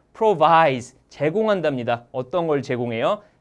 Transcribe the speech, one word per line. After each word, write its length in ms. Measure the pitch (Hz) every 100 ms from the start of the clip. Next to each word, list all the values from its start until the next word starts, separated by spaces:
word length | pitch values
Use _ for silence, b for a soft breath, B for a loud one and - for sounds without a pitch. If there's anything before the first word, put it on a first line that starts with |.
| _
provides 840 | - 220 170 156 165 160 127 - _ _
제공한답니다. 960 | - 147 196 220 196 156 131 120 117 -
어떤 340 | 127 127 180 165
걸 140 | 143
제공해요? 600 | 131 123 120 113 151 208 B B